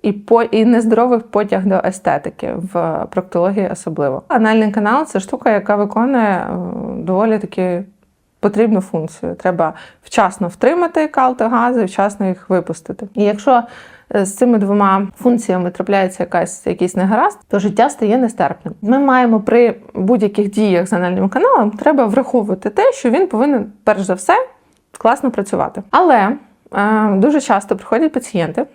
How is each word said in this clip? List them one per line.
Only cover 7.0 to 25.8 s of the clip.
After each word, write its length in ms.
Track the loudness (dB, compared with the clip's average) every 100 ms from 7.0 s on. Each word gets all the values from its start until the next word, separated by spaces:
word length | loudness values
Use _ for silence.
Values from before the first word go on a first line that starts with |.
| -2 0 0 0
таки 440 | -4 -4 -4 -4 -8 _ _ _ _ _
потрібну 420 | -2 0 2 0
функцію. 540 | -2 -8 -8 -10 -10
Треба 380 | -4 -4 -2 -4 -4 -20 _
вчасно 440 | -4 0 0 0 -6
втримати 600 | 0 0 2 0 0 -2
кал 280 | 0 0
та 140 | 0 0
гази, 360 | 0 0 0
вчасно 420 | -2 0 -2 -2 -4
їх 220 | -4 -2
випустити. 580 | -2 -2 -10 -10 -12 -10
І 100 | 0
якщо, 400 | 0 0 2 2 0 -18 -20 -20 _
е, 100 | -4
з 100 | -4
цими 220 | 0 2 2
двома 500 | 2 2 2 2 -2 -2
функціями 540 | 0 0 0 -2 -2
трапляється 520 | -6 -2 0 0 -4
якась, 440 | -4 -2 -2 -6 -6
якийсь 280 | -2 -2
негаразд, 440 | 0 0 2 0 -2 _
то 120 | -2
життя 300 | 0 2 0
стає 280 | 0 0 2
нестерпним. 560 | 0 0 -2 -2 -12 -8
Ми 180 | 0 2
маємо 400 | 4 4 4 2
при 360 | 2 4 2 0 -12
будь-яких 560 | -4 0 2 2 0 -2
діях 380 | 0 2 2 0
з 60 |
анальним 360 | -2 0 0 -2
каналом, 420 | 2 2 4 2
треба 340 | 0 0 2
враховувати 640 | 2 0 0 -2 -2 -4 -2
те, 220 | 2 2
що 180 | 2 0
він 180 | 0 0
повинен, 440 | 0 0 0 -2 -4
перш 180 | -2 0
за 120 | -2
все, 340 | -2 2 0 0 _ _ _ _
класно 400 | 0 0 2 -2
працювати. 520 | -2 -4 -2 -4 -6